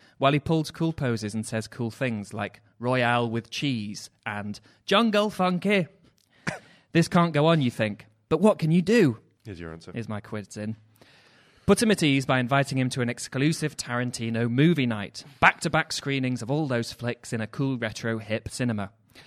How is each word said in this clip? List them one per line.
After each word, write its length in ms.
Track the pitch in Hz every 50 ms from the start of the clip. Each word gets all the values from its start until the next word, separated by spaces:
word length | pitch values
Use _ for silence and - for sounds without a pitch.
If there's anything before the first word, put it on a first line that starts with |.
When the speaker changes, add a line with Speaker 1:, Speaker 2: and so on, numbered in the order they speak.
| _ _ _ -
Speaker 1:
while 140 | 135 135 143
he 80 | 147
pulls 300 | - - 160 160 151 -
cool 220 | - - 165 160 160
poses 420 | - 143 123 117 107 110 104 101
and 120 | 110 110
says 220 | - - 110 107 -
cool 220 | - - 120 113
things 420 | 110 - 135 127 113 104 101 - -
like 260 | 107 104 101 - - _ _ _ -
"Royale 520 | 113 123 127 127 120 120 120 120 120 117
with 200 | 113 117 113 -
cheese" 600 | - - 147 143 127 113 104 104 101 - - - _ _ -
and 320 | 110 104 104 101 208 202 - _ _ _ _ _
"Jungle 440 | - 196 202 233 226 202 208 208 214
Funky." 560 | - - 185 180 180 175 - 196 208 196 165 - -
<laughs> 640 | _ _ _ _ _ _ _ _ _ - - - - - - _ _ _ _ -
This 140 | 165 165
can't 260 | - - 180 170 170 151
go 140 | 147 147
on, 140 | 165 165 160 135
you 80 | 120
think. 360 | - - 113 107 101 - - _ _ _ _ -
But 120 | 156 156
what 180 | 185 214 196 -
can 140 | 160 156 165
you 100 | 180 170
do? 360 | 175 226 240 190 139 110 - _ _ _ _ -
Speaker 2:
Here's 160 | 113 98 82
your 120 | 85 82 80
answer. 200 | 85 - 92 90
Speaker 1:
Here's 160 | 120 110 107
my 120 | 107 104
quiz 360 | - - - 107 98 - -
in. 200 | 104 107 107 110 - _ _ _ _ - _ _ _ _ _ _ _ _ _ _ _ -
Put 140 | - 202 -
him 120 | 240 220 202
at 100 | - 170
ease 240 | 147 139 139 131
by 140 | - 135 127
inviting 380 | 123 117 139 139 139 - 135 131
him 100 | 127 123
to 100 | - 135
an 80 | 123 117
exclusive 680 | 123 - - - - 131 139 156 160 - 156 147 -
Tarantino 720 | - - - 120 120 123 123 120 - 117 113 113 113 120 120
movie 360 | 117 127 147 170 175 160 127
night. 360 | 120 113 104 101 - - - - - - -
Back-to-back 540 | - 185 - - - 165 151 156 156 - -
screenings 500 | - - 139 139 135 131 127 127 120 113
of 80 | 107
all 160 | 139 151 160
those 260 | 135 127 117 113 - -
flicks 400 | - 117 120 117 - - - 127
in 80 | 113
a 60 | 110
cool 320 | 104 - - 139 135 131 120
retro 400 | 117 110 107 - - 117 113 110
hip 300 | 107 107 110 110 - -
cinema. 400 | - - 127 123 110 104 98 95 _ _ _ _ _ - -